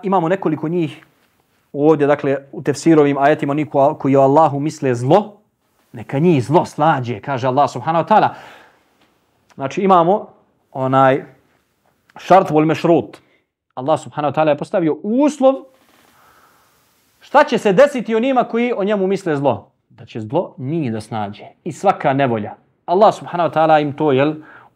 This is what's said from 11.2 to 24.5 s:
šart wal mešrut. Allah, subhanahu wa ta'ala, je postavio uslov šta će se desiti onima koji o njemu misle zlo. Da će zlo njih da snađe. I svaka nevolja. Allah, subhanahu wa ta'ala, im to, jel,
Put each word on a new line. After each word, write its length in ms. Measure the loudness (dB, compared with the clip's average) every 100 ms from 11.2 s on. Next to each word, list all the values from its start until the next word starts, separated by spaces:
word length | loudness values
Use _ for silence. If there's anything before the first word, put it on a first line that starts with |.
| -4 _ _ _ _ _ _ _ _ -18
šart 340 | 4 4 4
wal 140 | 0
mešrut. 540 | 0 0 0 0 0 -14 _ _ _ _ _
Allah, 260 | -12 -4 -4
subhanahu 340 | -4 -6 -4
wa 40 | 0
ta'ala, 100 | 0
je 100 | 0
postavio 380 | -2 -2 -2 -2
uslov 520 | -4 0 0 2 0 0 -8 _ _ _ _ _ _ _ _ _ _ _ _ _ _ _
šta 240 | -2 0
će 140 | 2 0
se 140 | 0
desiti 420 | 4 2 2 -4
onima 300 | -2 0 -2
koji 280 | -2 -2 -2 -2
o 80 |
njemu 220 | -4 -2 -2
misle 300 | -2 -2 -2
zlo. 320 | -2 -2 -8 _ _
Da 180 | _ -16
će 140 | -14
zlo 340 | -6 -6 -6 -10
njih 340 | -8 -6 -6
da 80 | -8
snađe. 440 | -8 -8 -8 -12 -20 _
I 80 | -14
svaka 400 | -2 -2 0 -2
nevolja. 420 | 0 0 -2 -6 -14 _ _ -4
Allah, 280 | 2 2
subhanahu 360 | 2 -10 -6 -4
wa 40 |
ta'ala, 280 | 0 2 2
im 100 | 0
to, 200 | -4 0
jel, 220 | 2 0 -4 -14